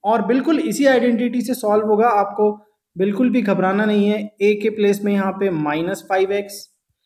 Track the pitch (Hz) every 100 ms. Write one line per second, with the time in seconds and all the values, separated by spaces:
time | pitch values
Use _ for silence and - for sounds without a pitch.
0 | 202 226 190 262 294 302 - 208 277 254
1 | 247 226 247 247 220 247 208 214 214 208
2 | 233 208 202 202 208 208 _ _ _ 170
3 | 196 202 254 247 202 196 185 196 214 208
4 | 202 214 208 - 202 208 220 214 202 202
5 | 202 202 190 196 196 160 151 151 175 190
6 | - 190 190 202 202 - - _ _ _